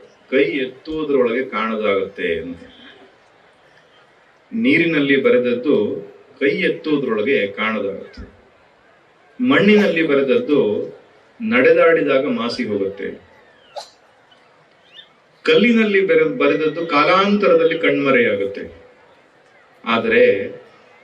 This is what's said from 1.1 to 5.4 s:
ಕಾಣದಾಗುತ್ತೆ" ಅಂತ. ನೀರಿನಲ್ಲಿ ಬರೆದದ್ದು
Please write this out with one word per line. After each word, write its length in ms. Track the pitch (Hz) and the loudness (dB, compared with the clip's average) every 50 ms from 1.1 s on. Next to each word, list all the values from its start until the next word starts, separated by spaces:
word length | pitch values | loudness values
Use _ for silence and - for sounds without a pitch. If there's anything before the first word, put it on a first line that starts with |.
| 139 127 120 113 110 127 - | 0 0 0 0 -2 -4 -6
ಕಾಣದಾಗುತ್ತೆ" 960 | - 110 107 113 113 110 107 107 104 98 95 95 95 - - 90 87 82 80 | -6 -6 -6 -6 -4 -4 -4 -2 -2 -2 -2 -4 -6 -8 -8 -6 -6 -6 -6
ಅಂತ. 180 | 80 85 85 - - - - - - - - - - - _ _ _ _ _ _ _ _ _ _ _ _ _ _ _ _ _ _ _ _ _ _ _ _ _ _ _ _ | -8 -10 -14 -16 -18 -20 -20 -20 -20 -20 -20 -20 -20 -20 _ _ _ _ _ _ _ _ _ _ _ _ _ _ _ _ _ _ _ _ _ _ _ _ _ _ _ _
ನೀರಿನಲ್ಲಿ 720 | - - - 131 151 165 165 165 160 147 139 139 139 135 | -6 -2 0 2 2 2 2 0 0 0 0 0 0 2
ಬರೆದದ್ದು 840 | 120 120 123 123 | 2 2 2 2